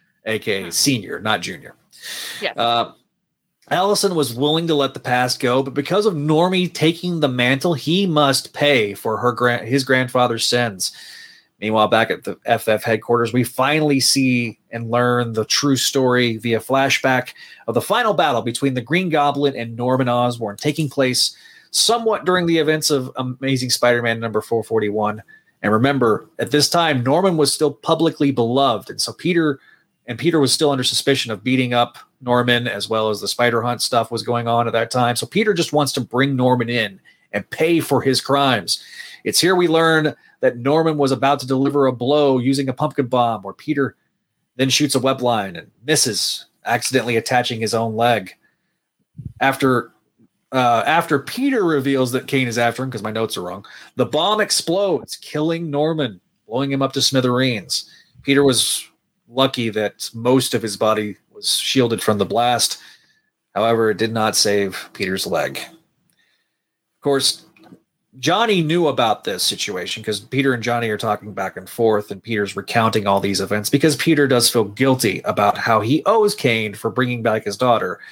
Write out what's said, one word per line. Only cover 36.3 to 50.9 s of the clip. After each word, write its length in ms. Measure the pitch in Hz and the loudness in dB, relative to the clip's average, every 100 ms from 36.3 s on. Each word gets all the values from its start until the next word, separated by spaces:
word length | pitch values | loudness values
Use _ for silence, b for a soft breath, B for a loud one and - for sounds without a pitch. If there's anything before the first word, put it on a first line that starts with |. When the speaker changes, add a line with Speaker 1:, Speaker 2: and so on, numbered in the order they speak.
Speaker 1:
Norman 340 | 131 123 123 117 | 2 2 2 0
in 320 | 120 107 95 b b b | -2 -2 -6 b b b
and 160 | 101 - | -8 -6
pay 280 | - 160 165 | -2 2 2
for 240 | - 135 | 2 0
his 180 | 139 127 | 2 0
crimes. 600 | - 139 139 117 85 - B B B B | 0 2 2 0 -2 -6 B B B B
It's 180 | - - | -4 0
here 140 | 170 | 2
we 140 | 185 175 | 4 4
learn 480 | 160 165 160 156 - b b | 4 4 4 2 -4 b b
that 180 | 131 120 | -2 0
Norman 400 | 127 156 160 151 | 0 2 2 2
was 140 | 139 | 0
about 260 | 127 135 143 | 2 0 0
to 60 | 131 | 0
deliver 400 | 131 139 143 135 | 0 0 2 2
a 60 | |
blow 460 | 120 123 147 143 131 | 0 0 2 4 2
using 300 | 123 135 135 | 2 0 -2
a 40 | |
pumpkin 340 | 127 151 - 123 | -2 -4 -2 0
bomb, 360 | 127 120 110 | 2 0 -2
where 120 | 98 | -8
Peter 400 | - - 143 135 - _ _ _ _ _ - | -12 -6 -2 -2 -4 _ _ _ _ _ -2
then 120 | 131 | 0
shoots 280 | 127 147 135 | 2 0 0
a 20 | |
web 240 | 127 127 | 0 0
line 320 | 123 113 98 | 0 0 -2
and 160 | 85 80 _ 120 | -10 -16 _ -2
misses, 600 | 156 - 98 - - - _ | 0 0 -2 -4 -6 -12 _
accidentally 500 | - 120 - 131 117 113 | -4 -2 0 0 0 -2
attaching 440 | - 123 120 117 | 0 0 0 -4
his 140 | 110 | -2
own 200 | 113 113 | -2 -2
leg. 400 | 110 120 113 92 - _ _ _ _ _ _ _ - - - | 0 2 0 -2 -18 _ _ _ _ _ _ _ -18 -14 -2
After, 520 | 135 131 135 123 117 _ _ _ _ _ - | 0 2 2 2 -2 _ _ _ _ _ -6
uh, 320 | 131 123 117 | 0 2 2
after 360 | 107 | 2